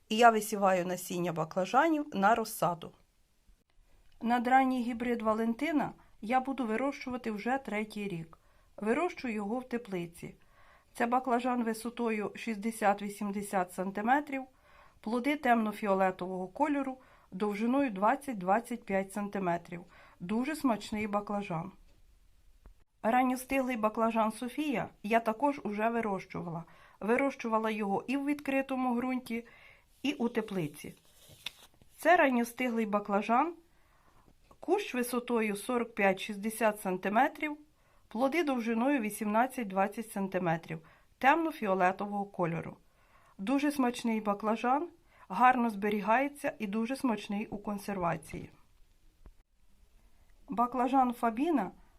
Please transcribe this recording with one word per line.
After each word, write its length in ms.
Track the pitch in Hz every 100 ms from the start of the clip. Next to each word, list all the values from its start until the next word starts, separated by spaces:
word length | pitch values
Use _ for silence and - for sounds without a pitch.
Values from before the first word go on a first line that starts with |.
| -
і 80 | 220
я 140 | 240
висіваю 560 | 220 214 202 196 185 175
насіння 460 | 185 - 180 175
баклажанів 720 | 165 160 190 190 247 330 302 294
на 220 | 196 196
розсаду. 580 | 233 220 - 170 170 175 - _ _ _ _ _ _ _ _ _ - - -
Надранній 600 | 233 240 233 262 262 254
гібрид 400 | 233 233 240 233
Валентина 680 | 220 220 226 226 311 302 202 - - -
я 200 | 208 254
буду 260 | 262 262 226
вирощувати 640 | 220 269 277 254 247 226
вже 280 | 208 233 269
третій 500 | 269 208 214 208 202
рік. 300 | 170 160 - _ _ _ -
Вирощую 580 | 208 269 349 - 247
його 240 | 214 202 247
в 100 | 247
теплиці. 680 | 240 196 185 170 - 151 - - - - - _
Це 140 | - 240
баклажан 580 | 254 254 240 247 247
висотою 680 | 226 220 233 233 233 220 202
шістдесят-вісімдесят 1400 | - - 208 226 226 208 196 208 202 208 202 202 196 180
сантиметрів, 720 | - 190 196 220 285 294 269 262 _ _ - - -
плоди 360 | 214 240 254 294
темно-фіолетового 1120 | 247 233 214 214 214 190 190 185 185 185 185
кольору, 500 | - 302 285 262 262 - - _
довжиною 580 | 185 208 202 233 277 277
двадцять-двадцять 960 | 190 208 277 - 214 180 214 240 233
п'ять 280 | - 196 196
сантиметрів. 720 | 208 202 202 180 170 - 175 - - - -
Дуже 360 | 175 220 269 302
смачний 500 | 269 208 - 214 214
баклажан. 680 | 208 208 202 202 165 185 - - - - - - - - - - - - _
Ранньостиглий 720 | 214 247 262 254 - 269 254 240
баклажан 560 | 214 233 226 226 220
Софія 560 | 220 247 - 302 214 - -
я 180 | 208 226
також 400 | 226 220 285 277
уже 260 | - 208 226
вирощувала. 760 | 233 220 190 - 175 170 170 - - - -
Вирощувала 680 | 196 247 277 262 233 220 220
його 340 | 214 202 196 -
і 100 | 277
в 80 |
відкритому 720 | 277 294 277 269 269 262 254 240
ґрунті, 500 | 254 254 247 226 233 - - - _ _
і 100 | 262
у 160 | - 226
теплиці. 640 | 226 214 190 151 - - - _ - - - - - - _ - -
Це 200 | 302 349
ранньостиглий 720 | 277 240 240 - 254 226 214
баклажан, 680 | 202 208 202 214 240 330 339 _ _ _ _ _ - - _ _ -
кущ 340 | - 403 415
висотою 640 | 247 233 247 240 240 220 196
сорок 380 | - 247 226
п'ять-шістдесят 840 | - 196 190 - 202 214 214 226 214
сантиметрів, 800 | 190 185 196 214 294 302 302 302 - _ _ _ _
плоди 360 | 220 269 320
довжиною 560 | 294 254 226 226 262 294
вісімнадцять-двадцять 1120 | 214 208 208 220 262 - 208 185 202 220 214
сантиметрів, 680 | 202 190 185 180 165 - 160 - - _ _
темно-фіолетового 1080 | 262 311 320 - 208 190 180 190 208 202
кольору. 520 | 196 - 170 165 156 - _ _ _ - - -
Дуже 340 | 196 277 294
смачний 480 | 285 247 247 233 220
баклажан, 680 | 214 202 214 226 240 277 349 - _ - -
гарно 420 | 190 254 254 233
зберігається 840 | 202 214 214 190 247 277 285 285 -
і 80 | 214
дуже 300 | 220 226 269
смачний 500 | 262 214 - 202 220
у 120 | 202
консервації. 920 | - 143 - 196 170 165 - 180 - - _ - - _ - _ - - _ _ - - _ - - - - - -
Баклажан 640 | 190 240 254 254 269 247
Фабіна — 580 | 240 233 220 330 190 - - -